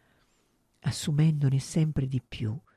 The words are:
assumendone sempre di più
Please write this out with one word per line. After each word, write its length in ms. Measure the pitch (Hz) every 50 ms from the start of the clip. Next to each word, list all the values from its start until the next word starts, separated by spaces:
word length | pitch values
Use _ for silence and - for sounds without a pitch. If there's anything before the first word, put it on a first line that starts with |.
| _ _ _ _ _ _ _ _ _ _ _ _ _ _ _ _
assumendone 800 | - - 113 - - - 151 143 156 160 156 147 143 135 135 135
sempre 480 | - - - 170 156 156 147 - 139 131
di 140 | 135 123
più 380 | - _ - - 123 110 107 151 - _ _